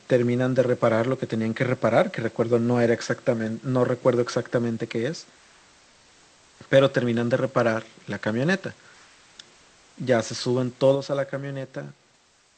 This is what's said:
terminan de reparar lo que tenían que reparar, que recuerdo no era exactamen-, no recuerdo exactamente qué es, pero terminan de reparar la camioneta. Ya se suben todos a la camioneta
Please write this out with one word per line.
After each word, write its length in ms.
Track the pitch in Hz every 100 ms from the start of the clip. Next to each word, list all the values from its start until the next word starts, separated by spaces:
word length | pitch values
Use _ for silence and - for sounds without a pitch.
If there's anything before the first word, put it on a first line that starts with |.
| -
terminan 480 | 127 120 120 127 131
de 80 |
reparar 440 | 120 123 117 110 120
lo 120 | 131
que 80 | 120
tenían 260 | 110 110
que 100 | 110
reparar, 480 | 123 123 113 123 185
que 100 | -
recuerdo 380 | 113 - 117 117
no 220 | 117 123
era 120 | 117
exactamen-, 640 | 117 - 120 - 117 110 113
no 220 | 139 127 123
recuerdo 360 | 123 - 120
exactamente 640 | 120 127 117 123 117 113 117
qué 200 | 117 123
es, 180 | 170 - - _ - _ _ _ _ _ _ _ _ _ _ -
pero 220 | 135 135
terminan 380 | 135 123 117 120
de 80 | 120
reparar 460 | 127 131 113 110 - - -
la 120 | 101
camioneta. 540 | 107 113 147 190 120 - - - - - - - - _ _ _ _ -
Ya 240 | 127 117
se 140 | - 113
suben 360 | 127 123 127
todos 380 | 120 135 139 135
a 60 | 139
la 100 | 135
camioneta 600 | 139 139 135 131 143 143 143 _ _ _ _ _